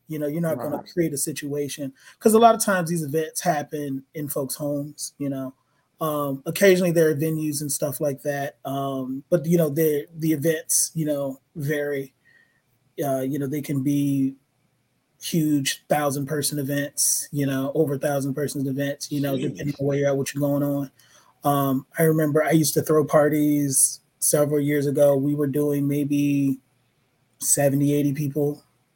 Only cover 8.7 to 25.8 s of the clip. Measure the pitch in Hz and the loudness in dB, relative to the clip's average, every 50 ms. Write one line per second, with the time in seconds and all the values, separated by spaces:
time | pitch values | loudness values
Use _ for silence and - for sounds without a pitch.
8.7 | 135 139 139 139 135 135 131 127 135 139 - _ 180 - 143 165 175 170 160 151 | -6 -6 -4 -4 -6 -6 -6 -6 -8 -10 -4 _ -2 0 2 2 2 2 2 2
9.7 | 143 165 160 156 151 143 156 - 165 160 156 160 160 147 135 165 156 160 - - | 2 2 2 2 2 0 -2 -6 -8 -4 -2 -2 0 0 0 0 -2 -2 -2 -2
10.7 | - - - - - 165 156 151 147 143 139 135 131 - _ _ _ 170 139 143 | 0 0 0 -2 -2 -4 -2 -2 -2 -2 -4 -6 -8 -10 _ _ _ -8 -6 -4
11.7 | 151 147 147 147 147 139 139 135 _ _ _ _ _ _ _ _ _ _ _ _ | -2 -2 -2 -2 -4 -6 -6 -8 _ _ _ _ _ _ _ _ _ _ _ _
12.7 | _ _ _ _ _ - 156 139 135 131 131 135 147 143 143 131 147 147 135 - | _ _ _ _ _ -6 -4 -2 -2 -2 -2 -2 -4 -4 -4 -4 -4 -6 -4 -4
13.7 | 147 135 131 147 143 143 143 143 139 139 135 135 135 - _ _ _ _ _ _ | -2 -2 0 0 0 2 2 2 2 2 0 0 -2 -6 _ _ _ _ _ _
14.7 | _ _ _ _ _ _ _ _ _ _ - - - 165 156 151 151 143 139 - | _ _ _ _ _ _ _ _ _ _ -10 -4 0 0 2 2 2 0 0 -2
15.7 | - - _ - - 147 147 143 135 143 139 135 156 147 139 - 151 151 139 135 | -4 -6 _ 0 0 2 2 0 -2 -2 -4 -4 -2 -2 -2 -2 -2 -4 -4 -2
16.7 | 143 143 143 147 - - - - - - - - - 143 139 135 135 135 135 139 | -2 -2 -4 -4 -4 -2 0 0 0 -2 -4 -4 -4 -2 0 0 0 -2 -2 -2
17.7 | - - 160 139 143 135 - 151 143 139 131 139 131 151 147 135 - 147 135 139 | 0 0 0 0 0 -2 -2 0 0 0 -2 -2 -2 -2 -4 -4 -4 -4 -4 -4
18.7 | 131 139 143 139 143 - - - 151 143 143 139 135 127 131 139 - - 156 147 | -2 -2 -2 -4 -4 -6 -8 -6 -4 -2 -2 -2 -2 -2 -4 -4 -6 -4 -6 -6
19.7 | 143 - 139 143 139 143 139 143 139 139 135 - - 143 143 143 143 143 143 143 | -4 -2 -2 0 0 2 2 2 0 0 -2 -4 -2 -2 0 0 0 0 0 0
20.7 | 143 139 139 135 - _ _ _ _ _ _ _ _ _ - 143 143 139 139 135 | 0 -2 -4 -6 -10 _ _ _ _ _ _ _ _ _ -2 0 2 2 2 0
21.7 | 131 135 - - - - 165 160 156 160 156 147 143 156 151 - 165 160 156 143 | 0 -2 -4 -4 -2 2 4 4 4 4 2 2 2 2 2 4 4 4 4 2
22.7 | - 160 - - 156 156 147 143 - 156 147 151 151 151 147 151 147 147 143 139 | 2 0 0 2 2 2 2 4 4 4 4 4 4 2 2 2 2 2 0 0
23.7 | 131 - - - - - _ _ _ _ - - - 147 147 147 151 147 143 143 | 0 2 0 0 -2 -6 _ _ _ _ -2 0 2 2 2 2 2 0 0 2
24.7 | 147 147 139 147 135 143 143 143 143 139 135 147 147 147 147 135 131 147 147 147 | 0 0 0 0 2 4 6 6 6 4 2 0 0 0 0 0 0 0 0 0
25.7 | 143 143 | 0 0